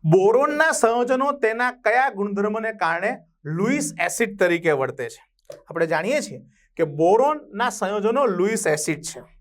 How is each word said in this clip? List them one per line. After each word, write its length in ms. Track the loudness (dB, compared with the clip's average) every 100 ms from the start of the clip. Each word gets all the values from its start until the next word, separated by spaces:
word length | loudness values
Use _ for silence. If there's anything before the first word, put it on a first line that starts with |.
| 6
બોરોનના 580 | 6 6 4 2 2 2 4
સંયોજનો 500 | 2 2 0 0 0 0 -2
તેના 260 | 0 -2 0 0
કયા 200 | 2 0 -2
ગુણધર્મને 540 | -4 -2 -2 -2 -6 -2
કારણે 280 | -2 0 -4 -6 _ _ -8 -2
લુઇસ 340 | 0 0 -4 -4 -4
એસિડ 300 | -2 -4 0
તરીકે 340 | 0 2 0 0
વર્તે 260 | -2 -4 -10 -12
છે? 60 | _ _ _ -20 -12
આપણે 180 | -4 -2
જાણીએ 260 | 0 0 -4 -4
છીએ 140 | -14 -20 _ _ -4
કે 80 | -4 2
બોરોનના 720 | 4 4 4 0 -8 -4 -4 -2
સંયોજનો 500 | -4 0 0 2 0 2
લુઇસ 300 | 0 0 0 0
એસિડ 260 | -2 -6 -8
છે. 160 | -14 -20 _